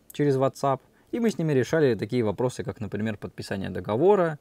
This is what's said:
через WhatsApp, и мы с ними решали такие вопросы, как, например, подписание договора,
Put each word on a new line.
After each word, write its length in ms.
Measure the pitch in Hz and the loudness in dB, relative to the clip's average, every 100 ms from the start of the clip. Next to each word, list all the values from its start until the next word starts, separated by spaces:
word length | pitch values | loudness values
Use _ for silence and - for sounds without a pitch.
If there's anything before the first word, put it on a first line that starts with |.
| - | -10
через 240 | - 147 131 | -2 0 2
WhatsApp, 420 | 131 - 139 131 _ _ _ | 0 0 -2 -2 _ _ _
и 80 | 240 | -2
мы 100 | 233 | 0
с 80 | - | 0
ними 140 | 160 | 0
решали 420 | 131 113 160 143 | 2 2 4 4
такие 300 | 104 110 123 | 2 -2 0
вопросы, 400 | 107 90 123 - | 0 0 -2 -4
как, 160 | 120 - | -8 -8
например, 360 | 101 104 110 104 | -6 -4 -4 -6
подписание 540 | 101 - 107 101 95 | -10 -12 -8 -6 -6
договора, 680 | 92 92 110 180 208 165 151 | -6 -2 2 4 4 2 -2